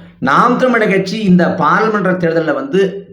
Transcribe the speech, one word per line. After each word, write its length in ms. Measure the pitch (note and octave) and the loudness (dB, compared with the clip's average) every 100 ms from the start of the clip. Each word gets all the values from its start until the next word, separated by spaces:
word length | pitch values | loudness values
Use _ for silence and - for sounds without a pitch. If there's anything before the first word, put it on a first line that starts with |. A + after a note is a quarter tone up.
| - - | -20 -8
நாம் 380 | B2+ D3+ A3+ B3 | 0 2 2 2
தமிழர் 320 | B3+ A#3 G#3 | 0 2 0
கட்சி 300 | F#3+ F3 A3 | 0 -2 -2
இந்த 340 | G3+ F3+ D#3+ | 2 4 2
பாராளுமன்ற 580 | - D3 F3+ A3 G#3 F#3 | 0 0 2 0 0 -2
தேர்தல்ல 420 | F3+ E3+ D#3+ D3 | -2 0 0 -2
வந்து 540 | C3+ C#3 F3 F#3+ - - | -4 -2 0 -2 -4 -12